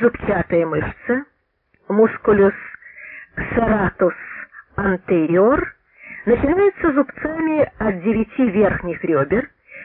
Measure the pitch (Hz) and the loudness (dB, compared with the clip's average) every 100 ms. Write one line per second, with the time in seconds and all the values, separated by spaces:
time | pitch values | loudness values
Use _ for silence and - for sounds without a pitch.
0 | 240 - - 190 - 170 165 156 - - | 0 0 -2 -2 0 0 0 -2 -4 -6
1 | - 254 285 _ _ _ _ _ - 202 | -4 -4 -6 _ _ _ _ _ -2 2
2 | 220 - - 208 196 - - - - - | 2 2 2 4 4 2 -8 -20 -20 -20
3 | - - - - - - 226 214 185 - | -20 -20 -14 -10 -6 -2 0 2 0 0
4 | 180 - - - - - - - 202 185 | -2 -2 -10 -16 -18 -20 -14 -6 -2 -2
5 | - 175 156 175 208 294 - - _ _ | 0 0 2 4 4 2 -2 -10 _ _
6 | - - - 240 277 349 403 - 339 269 | -20 -8 0 0 2 2 2 2 0 0
7 | 277 - 302 320 320 311 - - 214 185 | 0 -4 -8 -4 -2 0 0 -2 -4 -2
8 | 185 226 226 - 247 185 202 - 180 156 | -2 -2 -2 -2 0 2 2 0 -6 -6
9 | 170 147 143 208 - _ _ - | -2 0 0 -2 -4 _ _ -20